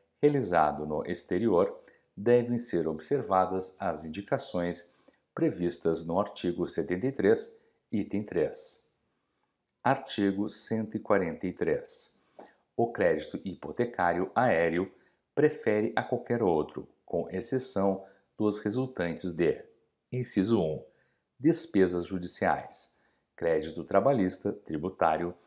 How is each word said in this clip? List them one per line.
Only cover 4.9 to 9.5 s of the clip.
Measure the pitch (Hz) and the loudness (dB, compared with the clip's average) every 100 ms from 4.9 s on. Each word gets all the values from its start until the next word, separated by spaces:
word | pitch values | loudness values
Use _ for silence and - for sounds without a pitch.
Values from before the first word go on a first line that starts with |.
| _ _ _ _ | _ _ _ _
previstas | - 160 - 87 - 85 80 82 | -2 -2 0 -2 0 0 0 0
no | 87 | 0
artigo | 104 - 90 85 82 | 0 -2 -4 -2 -2
setenta | - - 92 131 | -2 -2 -2 -2
e | |
três, | 135 98 113 - - _ _ - | 2 4 4 0 -18 _ _ -6
item | 107 - 101 | -4 -2 -4
três. | 107 87 73 - - - _ _ _ _ _ _ _ | -2 0 0 -2 -16 -18 _ _ _ _ _ _ _